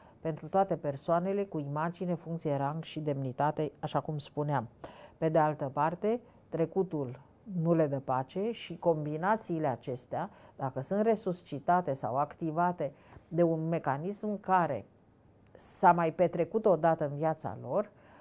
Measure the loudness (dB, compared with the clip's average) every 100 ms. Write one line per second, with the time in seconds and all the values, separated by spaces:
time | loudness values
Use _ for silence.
0 | -20 -8 -6 -6 0 2 2 0 -2 -4
1 | 0 0 2 -2 -2 -4 -4 -2 -4 -4
2 | -4 -4 -4 -6 -2 0 -2 -4 -8 -6
3 | -2 -2 -4 0 0 0 -4 -4 -4 -2
4 | -2 -6 -6 -4 0 0 -2 -10 -20 -20
5 | -20 -4 2 4 4 2 -4 0 0 0
6 | -2 -2 -6 -20 -8 -2 0 0 -2 -2
7 | -4 -8 -18 -20 -8 -2 4 4 4 0
8 | 0 -2 -2 -4 -4 -6 -10 -2 2 2
9 | -2 -2 0 0 -2 -2 0 -2 -6 -8
10 | -6 -6 -6 -10 -20 -8 -6 -4 -2 0
11 | 2 2 -2 -6 -8 -6 2 2 2 -4
12 | -2 -2 -2 -4 -4 0 0 0 -6 -8
13 | -20 -20 -6 2 2 2 0 -2 -2 -2
14 | -4 -6 -6 -6 2 2 2 -2 -8 _
15 | _ _ -20 -20 -20 -20 -18 6 8 8
16 | 4 4 2 4 0 2 4 6 4 2
17 | 0 0 -2 -2 -6 -8 -2 -2 -2 -10
18 | -20 -20